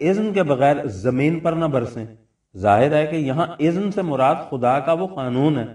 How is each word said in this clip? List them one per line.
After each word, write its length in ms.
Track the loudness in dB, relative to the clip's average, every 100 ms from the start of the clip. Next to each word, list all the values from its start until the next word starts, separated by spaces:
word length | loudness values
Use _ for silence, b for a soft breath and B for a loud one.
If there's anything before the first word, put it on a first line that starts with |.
| 0
इज़्न 280 | 0 0
के 100 | 0
बगैर 420 | 0 2 2 2 -2 -4
जमीन 420 | -2 0 0 0
पर 160 | -2 -2
न 120 | 0
बरसें।" 400 | -2 -4 -8 -12 -16 _ _ _ -2
जाहिर 380 | 4 4 4
है 120 | 2 0
कि 100 | -2
यहाँ 380 | -2 -2 -2 0
इज़्न 280 | 0 0 -2
से 100 | -4
मुराद 440 | -2 2 2 2 -4
खुदा 300 | -2 0 2
का 140 | 0
वो 140 | -2 -2
कानून 500 | -6 -4 0 2 0
है 100 | -4